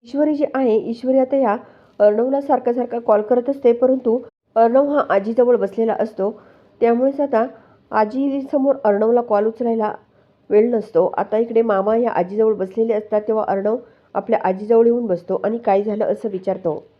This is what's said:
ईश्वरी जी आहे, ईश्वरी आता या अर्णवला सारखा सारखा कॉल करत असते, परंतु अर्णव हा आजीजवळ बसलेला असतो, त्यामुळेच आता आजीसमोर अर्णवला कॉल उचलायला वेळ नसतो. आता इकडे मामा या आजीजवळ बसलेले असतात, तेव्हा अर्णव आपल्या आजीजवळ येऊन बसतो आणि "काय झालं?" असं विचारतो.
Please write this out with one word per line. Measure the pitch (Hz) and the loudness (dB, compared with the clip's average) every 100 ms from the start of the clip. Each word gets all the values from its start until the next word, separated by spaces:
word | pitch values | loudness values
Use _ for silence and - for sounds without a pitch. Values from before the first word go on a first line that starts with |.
| 233 | -8
ईश्वरी | 277 302 294 | -2 0 -2
जी | 302 | -4
आहे, | 262 254 214 - | -2 0 0 -2
ईश्वरी | 233 254 262 | -8 -2 0
आता | 262 277 | 0 0
या | 240 220 - _ _ - | 0 -2 -6 _ _ 2
अर्णवला | 208 214 247 277 | 2 2 0 -2
सारखा | 277 254 240 | 0 0 0
सारखा | 240 240 233 | -4 -4 -6
कॉल | 233 208 | 0 0
करत | 214 247 247 | 2 -2 0
असते, | 277 247 | 0 0
परंतु | 233 262 262 262 240 - _ _ 220 | 2 2 0 0 -2 -4 _ _ 2
अर्णव | 226 262 285 | 4 4 2
हा | 294 - | 0 0
आजीजवळ | 196 202 233 247 240 | 0 0 0 2 2
बसलेला | 190 214 226 - | 0 -2 -2 -2
असतो, | 220 - 196 214 - _ _ _ | -4 -2 -6 -6 -20 _ _ _
त्यामुळेच | 233 233 269 277 | 0 2 0 0
आता | 285 233 254 - _ _ _ | 0 0 -2 -6 _ _ _
आजीसमोर | 214 214 254 277 269 269 294 269 269 | -2 -2 -2 -2 -4 -2 0 0 0
अर्णवला | 208 202 220 240 | 0 2 2 0
कॉल | 240 208 220 | 0 0 0
उचलायला | 226 240 226 214 - _ _ _ _ _ | -2 -4 -2 -4 -6 _ _ _ _ _
वेळ | 208 240 | 2 2
नसतो. | 233 202 160 180 - | 0 0 0 0 -2
आता | 202 214 | -2 -2
इकडे | 233 226 | 0 0
मामा | 226 196 196 226 | 2 0 2 0
या | 240 | 0
आजीजवळ | - 180 208 220 | -2 -4 0 0
बसलेले | 214 185 226 226 | 0 -4 -2 -2
असतात, | 214 208 214 | -2 -2 -4
तेव्हा | 208 214 - | -2 -2 -2
अर्णव | 196 208 247 - _ _ | -2 -2 -4 -8 _ _
आपल्या | 202 196 226 | -8 -2 -2
आजीजवळ | 190 190 208 226 233 | 0 -4 2 4 4
येऊन | 233 233 | 2 -2
बसतो | 175 175 190 | -4 -4 -4
आणि | 214 226 | -2 -2
"काय | 233 196 | 0 0
झालं?" | 208 208 220 | 0 -4 -2
असं | 208 220 | -2 -4
विचारतो. | 190 190 190 180 151 - | -6 -6 -4 -4 -6 -12